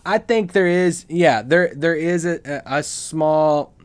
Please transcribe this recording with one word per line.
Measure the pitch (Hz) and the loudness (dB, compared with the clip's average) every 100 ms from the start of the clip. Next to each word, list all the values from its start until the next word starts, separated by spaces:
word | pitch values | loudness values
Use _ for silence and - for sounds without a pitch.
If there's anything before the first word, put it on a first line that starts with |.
| 170 | -4
I | 214 | -4
think | - 226 180 | 0 -2 0
there | 202 180 | 0 2
is, | 175 180 - - | 2 0 -2 -6
yeah, | 170 165 113 | 2 2 2
there, | 117 170 180 | 2 2 2
there | 139 165 160 | -2 -2 -2
is | 170 175 | -2 -2
a, | 170 165 | -2 -6
a, | 139 143 - 139 | -8 -10 -6 -6
a | |
small | 147 - - 160 156 156 156 147 139 _ | -6 -12 -8 -2 2 2 2 2 -2 _